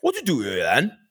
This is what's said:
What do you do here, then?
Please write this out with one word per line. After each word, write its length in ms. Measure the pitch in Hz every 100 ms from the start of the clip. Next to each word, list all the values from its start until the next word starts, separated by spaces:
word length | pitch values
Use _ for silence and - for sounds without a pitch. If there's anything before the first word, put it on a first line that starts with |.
What 140 | 349
do 60 | 381
you 40 |
do 160 | 233 147
here, 220 | 101 95
then? 340 | 82 107 202 - _